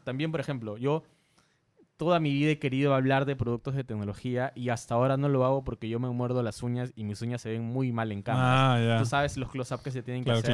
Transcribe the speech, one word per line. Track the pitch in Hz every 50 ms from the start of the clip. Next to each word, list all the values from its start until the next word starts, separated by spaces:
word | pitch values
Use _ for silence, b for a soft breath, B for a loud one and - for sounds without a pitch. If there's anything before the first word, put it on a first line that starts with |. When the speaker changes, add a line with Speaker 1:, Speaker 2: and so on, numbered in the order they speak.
| -
Speaker 1:
También, | 131 123 135 151 165
por | 160 151
ejemplo, | 131 - 143 127 110 107 104
yo | 107 123 135 147 160 156 b b b b b b b b b b b b b _ _ _ _ _
toda | - 156 165 175 170
mi | 160 147 139
vida | 139 147 156
he | 156 147
querido | - 139 127 135 143 143 139
hablar | 131 131 131 135 135 139
de | 135 139
productos | 127 123 117 120 117 - 139 135
de | 139 127
tecnología | - 113 104 104 101 98 - - 127 123 123 127 135 -
y | 127 123 123
hasta | 120 120 - - 123
ahora | 117 127 135 135
no | 135 143 147
lo | 139 131 127
hago | 127 135 139 131
porque | 127 117 - - 107
yo | 113 117
me | 127 127
muerdo | 120 120 123 120 127 127 120
las | 110 104 - -
uñas | 120 120 123 123 120 -
y | - 107
mis | 104 104 -
uñas | 117 117 123 117
se | - 117
ven | 110 113 117
muy | 113 120 131 135 127 117
mal | 117 113 110
en | 104 98
cámara. | 95 120 113 127 127 127 127 131 135 135 127
Speaker 2:
Ah, | 117
ya. | 113 117 117 113
Speaker 1:
Tú | 113
sabes | 113 143 143 143 143 -
los | 135 127 117
close-up | - 135 123 - 135 123 -
que | 139
se | 127 131 110
tienen | 123 123 127 123
que |
Speaker 2:
Claro, | 131 117 113
Speaker 1:
hacer. | 110 117